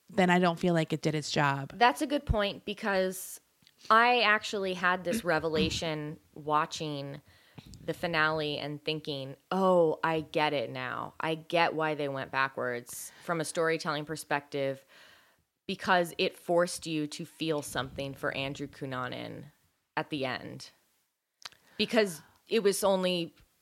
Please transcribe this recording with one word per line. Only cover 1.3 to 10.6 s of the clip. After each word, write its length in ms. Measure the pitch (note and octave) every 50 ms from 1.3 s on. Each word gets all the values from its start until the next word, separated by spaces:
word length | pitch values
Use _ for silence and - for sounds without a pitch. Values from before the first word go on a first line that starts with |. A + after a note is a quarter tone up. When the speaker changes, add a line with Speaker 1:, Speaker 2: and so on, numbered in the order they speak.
Speaker 1:
job. 420 | - D#3 D3 C#3+ C#3 C#3 C3+ - -
Speaker 2:
That's 280 | F#3+ A#3+ B3 C#4+ -
a 40 | D#4
good 200 | B3 D4 C#4+ D4
point, 380 | - A3+ G#3+ G3+ G3+ - - -
because 760 | G#3 G3+ - - G#3 G3 F#3+ F#3 F#3 F#3 - - - - - _ _ _ _ _ _ _ _ - -
I 300 | A3 A3+ A#3 B3 B3 A#3+
actually 540 | G#3 G#3 G#3 G#3+ - - A#3 G3+ F#3+ F#3+ F3+
had 280 | F3 F#3 F3+ F3+ F#3 F3+
this 200 | F3 - A#3 -
<clears throat> 0 |
revelation 960 | F3 D#3+ D#3 D#3 E3 D#3 D#3 D#3 D#3+ - - F3 D#3+ D#3 D3+ D3 D3+ D#3+ - _ _ -
watching 840 | - C#3+ D3+ D3+ D3+ D#3+ - - - D#3+ D3+ D3 C#3 C#3 C#3 C#3+ D3 - _ - _ _ _ _ - - - - -
the 120 | - E3 D#3
finale 640 | - - E3+ E3 D#3 D#3 D#3 D#3+ D#3+ D3+ D3 D3 -
and 260 | - D3 D3+ D3 -
thinking, 520 | D#3 D#3 D#3 D#3 D#3+ C#3+ C3+ C3+ C3+ D3 - _ -
"Oh, 500 | F3+ F#3+ F#3+ F#3 F#3 F3 E3 D#3 C#3+ - -
I 160 | E3 D#3+ D#3+
get 320 | D#3 - - D#3+ D3+ D3+
it 180 | D3 C3+